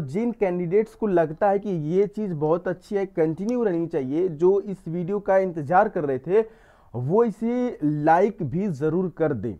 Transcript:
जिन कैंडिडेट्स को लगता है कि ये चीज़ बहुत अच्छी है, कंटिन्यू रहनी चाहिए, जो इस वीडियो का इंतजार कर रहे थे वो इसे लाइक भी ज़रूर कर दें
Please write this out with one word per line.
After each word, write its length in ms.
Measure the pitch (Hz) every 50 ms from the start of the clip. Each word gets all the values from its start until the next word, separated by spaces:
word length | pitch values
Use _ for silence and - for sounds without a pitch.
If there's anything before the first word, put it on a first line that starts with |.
| 151
जिन 260 | 127 143 208 240 240
कैंडिडेट्स 640 | 220 - 208 180 175 180 180 160 185 214 220 - -
को 120 | - 220
लगता 420 | 214 180 170 160 151 160 - 214 196
है 100 | 196 196
कि 100 | 202 208
ये 380 | 180 160 147 151 175 190 208
चीज़ 260 | 196 - 214 214 190 165
बहुत 340 | 143 156 151 170 180 185
अच्छी 280 | 190 170 180 - - 208
है, 100 | 196 196
कंटिन्यू 580 | 190 - 170 160 160 156 170 196 233 247 247 233
रहनी 240 | 202 170 165 170
चाहिए, 400 | 156 170 147 131 127 143 165 185
जो 320 | 185 151 143 175 185 196 196
इस 260 | 202 208 190 - -
वीडियो 320 | 165 160 180 175 165 202 202
का 180 | 202 202 190
इंतजार 520 | 190 190 185 160 165 143 127 180 190 220 214
कर 160 | - 185 151
रहे 140 | 139 131 127
थे 260 | - 160 190 226 220 220 - _ _ _ _ _ _ _ -
वो 300 | 120 123 143 185 226 240
इसे 540 | 226 180 - 226 233 247 247 247 247 - - 151
लाइक 600 | 147 151 147 147 160 165 175 202 226 208 - 170
भी 240 | 123 139 180 208
ज़रूर 460 | 208 151 123 151 156 156 185 190 170 -
कर 160 | - 156 151 139
दें 220 | 104 107 117 92